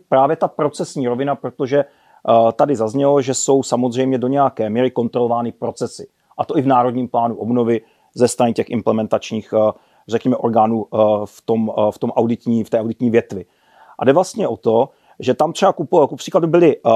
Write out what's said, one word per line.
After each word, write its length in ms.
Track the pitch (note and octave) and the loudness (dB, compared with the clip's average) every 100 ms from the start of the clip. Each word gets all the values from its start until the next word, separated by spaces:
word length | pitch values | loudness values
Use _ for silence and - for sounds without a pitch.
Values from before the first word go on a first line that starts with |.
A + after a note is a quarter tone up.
| - | 0
právě 260 | C3+ C#3 D#3+ | 2 2 2
ta 120 | F#3+ | -2
procesní 600 | - D3 - F3 D3+ B2 | -2 -4 -4 -8 -4 -4
rovina, 280 | B2 C#3 C#3 | -2 -4 -4
protože, 440 | B2+ - C3+ C#3+ | -8 -6 -2 0
eh, 720 | C#3+ _ _ _ - A#2 A#2 | -2 _ _ _ 2 4 4
tady 240 | A2+ C#3+ C3 | 2 0 0
zaznělo, 460 | A2 B2 C#3 C#3+ | -2 0 2 2
že 120 | B2+ | 0
jsou 300 | B2+ - C#3 | -2 2 2
samozřejmě 540 | B2+ B2 B2 A#2+ C3 C3 | 2 -2 -2 -2 -2 -2
do 100 | B2 | -2
nějaké 420 | C#3 C3+ - A2 | 0 0 0 -4
míry 220 | A2 B2+ | 0 -2
kontrolovány 600 | B2+ A#2 B2+ A#2+ A#2 A#2+ | 0 -2 -2 -2 -2 -4
procesy. 560 | - A#2 - A#2 - - _ _ - | -6 -8 -6 -10 -10 -20 _ _ -8
A 80 | - | -4
to 120 | E3+ | -2
i 40 | |
v 60 | C3 | 2
Národním 400 | B2+ B2 B2 B2 | 2 2 -2 -4
plánu 280 | A#2+ A#2 G#2 | -2 -2 -4
obnovy 460 | G#2 B2 A#2 A2+ - _ _ | -2 0 0 -2 -4 _ _
ze 140 | - A#2+ | 0 0
strany 260 | - A#2+ | 2 0
těch 160 | A2+ - | 0 -4
implementačních, 840 | A#2+ G2+ A2 G#2+ A2 - A2 G2+ | -4 -2 -2 0 -4 -4 -10 -4
eh, 180 | A2 G#2+ - _ _ - | 0 0 -2 _ _ -6
řekněme, 300 | A2 B2+ A#2+ | -4 -2 -2
orgánů, 480 | A#2 A2+ A2 A2+ G#2 | 0 2 2 0 -4
eh, 40 | A2 G#2+ G#2 G#2 | 0 2 2 -4
v 160 | - - | -10 -4
tom, 260 | A2+ A2 G#2+ | -2 -2 0
eh, 140 | G#2+ | -2
v 80 | - | -2
tom 120 | A#2+ | -4
auditní, 520 | C3 A#2 A#2 - A#2 | -2 -2 -2 -2 -2
v 60 | G#2+ | 0
té 100 | A#2 | -4
auditní 300 | A2 A2 B2 | -4 -4 0
větvi. 360 | A2+ - G2 F2+ _ _ _ _ - | 0 -2 -10 -14 _ _ _ _ -6
A 60 | A#2+ | 0
jde 80 | |
vlastně 340 | C#3+ F#3 - D#3 | 2 0 -4 -6
o 100 | A2+ | -4
to, 320 | A#2 A2 C3+ _ _ - | 0 0 0 _ _ -10
že 120 | A2 | -4
tam 200 | B2+ D#3 | 0 0
třeba 200 | D#3+ G3 | 0 0
ku, 120 | - D#3 | 0 0
ku 300 | F3 C#3 C#3+ | 2 2 -2
příkladu 320 | - F#3 E3 | -2 -2 2
byly, 300 | E3+ E3+ A#2+ | 4 4 2
eh, 120 | - | 2